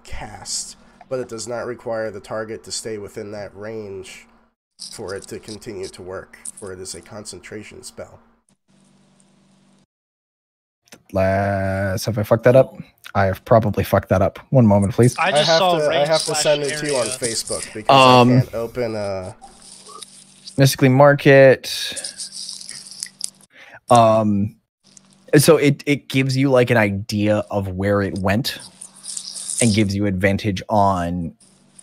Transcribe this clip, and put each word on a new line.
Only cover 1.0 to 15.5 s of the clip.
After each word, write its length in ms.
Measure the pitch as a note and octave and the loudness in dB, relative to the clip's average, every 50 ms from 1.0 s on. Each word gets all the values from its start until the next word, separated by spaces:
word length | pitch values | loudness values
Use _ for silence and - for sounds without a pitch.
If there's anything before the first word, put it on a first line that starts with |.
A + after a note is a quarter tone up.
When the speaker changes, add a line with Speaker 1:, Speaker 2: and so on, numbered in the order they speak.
| - - | -14 -10
Speaker 1:
but 100 | C3 B2+ | -8 -8
it 100 | B2 B2 | -8 -8
does 200 | A#2 A2 G2+ A2+ | -12 -12 -10 -10
not 180 | A#2+ A#2 G2 | -8 -8 -8
require 440 | A#2+ A#2+ A2+ - B2 A2+ A2+ A2 A2 | -10 -10 -10 -8 -8 -6 -6 -6 -8
the 100 | G2 G#2 | -10 -12
target 420 | - - A#2 A2 A2+ G#2+ A2+ - - | -12 -10 -8 -8 -8 -10 -12 -14 -14
to 80 | F#2+ | -12
stay 260 | - - - A#2 A2 G#2 | -12 -10 -10 -10 -10 -10
within 340 | G2+ F#2+ - A#2 G#2+ G2+ | -12 -12 -14 -14 -14 -12
that 220 | G#2+ G#2 G2+ F2+ F2 | -12 -14 -14 -16 -16
range 720 | G2 G#2 A2 A2+ A2 G#2+ G2 G2 F#2+ F#2 - - - - _ _ _ _ _ _ _ _ _ _ - - - | -16 -14 -14 -12 -12 -12 -12 -14 -14 -16 -18 -20 -20 -20 _ _ _ _ _ _ _ _ _ _ -20 -18 -18
for 220 | - - G#2+ F2 G2 | -16 -14 -12 -12 -12
it 80 | F#2+ - - | -12 -12 -14
to 100 | A#2 G2 | -16 -16
continue 480 | - - G#2+ G2 - A#2+ G#2 F#2 F#2+ F#2 | -14 -16 -16 -16 -14 -14 -12 -12 -12 -12
to 140 | - - | -14 -16
work, 360 | F2+ F#2 F#2 F2+ - _ _ - - - - | -16 -14 -14 -14 -14 _ _ -20 -20 -18 -18
for 160 | - G#2+ F#2+ | -16 -16 -16
it 60 | F#2 F#2 | -14 -14
is 140 | F#2+ - - | -14 -16 -16
a 60 | E2+ | -16
concentration 840 | - - A2+ G#2 G#2 - G2 F2+ - - A2 G#2+ G#2 - - - - | -18 -18 -18 -18 -16 -16 -18 -18 -18 -16 -16 -16 -16 -18 -20 -20 -20
spell. 340 | - - - G#2+ G#2 G2 - _ _ _ _ _ _ _ _ _ _ _ _ _ _ _ _ _ _ _ _ _ _ _ _ _ _ _ _ _ _ _ _ _ _ _ _ _ _ _ _ _ _ _ _ _ _ _ _ _ _ _ _ _ _ - - _ _ | -20 -18 -18 -20 -20 -20 -20 _ _ _ _ _ _ _ _ _ _ _ _ _ _ _ _ _ _ _ _ _ _ _ _ _ _ _ _ _ _ _ _ _ _ _ _ _ _ _ _ _ _ _ _ _ _ _ _ _ _ _ _ _ _ -20 -20 _ _
Speaker 2:
Last, 920 | - F#2 F#2+ F#2+ F#2+ G2 G2+ G2+ G2 F#2+ G2 F#2+ F#2+ F#2+ G2+ G2 F#2+ - - | -4 -2 -2 0 0 -2 -2 -2 -4 -4 -4 -4 -4 -4 -4 -4 -6 -6 -6
have 120 | A#2 G#2 A2+ | -6 -4 -4
I 40 | |
fucked 220 | G#2 - A#2 A2+ - | -2 -2 0 2 4
that 120 | B2 B2+ | 4 6
up? 200 | C3 C3 - - - - _ _ _ - - - | 4 4 2 -2 -20 -20 _ _ _ -14 -6 -2
I 120 | G2+ G2 | -2 0
have 180 | F#2+ F#2 - - | -2 -2 -4 0
probably 400 | - A#2+ A2 G2+ G#2 F#2+ - - | 4 4 4 4 2 -2 -2 -2
fucked 240 | - - F#2+ - - | 0 0 0 0 2
that 140 | G2 F#2+ | 0 2
up. 160 | G2 - - - - - | 0 0 -4 -6 -6 0
One 160 | C#3+ C3 A#2 | 4 4 6
moment, 280 | G#2 G2+ G#2 G2 F#2 - | 6 4 4 2 0 2
please. 220 | - A#2 C3 - - | 2 2 2 2 0
Speaker 3:
I 60 | D#3+ F#3 | -2 0
Speaker 1:
I 20 | |
Speaker 3:
just 140 | C#3 D3+ D3+ | 2 2 2
Speaker 1:
have 120 | D#3+ | 4